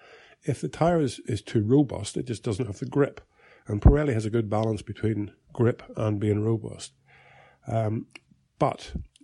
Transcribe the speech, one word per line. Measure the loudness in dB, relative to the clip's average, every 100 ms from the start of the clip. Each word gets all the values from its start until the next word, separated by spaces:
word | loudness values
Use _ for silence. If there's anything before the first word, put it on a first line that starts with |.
| -20 -20 -20 -12
If | -6 -4
the | -4
tyre | 0 2 2
is, | 0 -4 -6
is | -6
too | -2 0
robust, | 4 4 4 -2 -8 -8
it | -6
just | -6
doesn't | -4 -4 -4
have | -6
the | -4
grip. | 0 0 -2 -20 _ -20 -20 -6
And | 6
Pirelli | 6 6 4
has | 0 0
a |
good | 0 0
balance | 0 0 -2
between | -6 -4 -2 -2 -4 -10 _
grip | 0 2 2 -8 -4
and | -2 0
being | 2 2
robust. | 2 -2 -4 -12 -16 _ _ _ -20 -20 -20 _ -4
Um, | -2 0 -2 -8 -18 _ _ _ -2
but | 0 -2 -10 -10 -12 _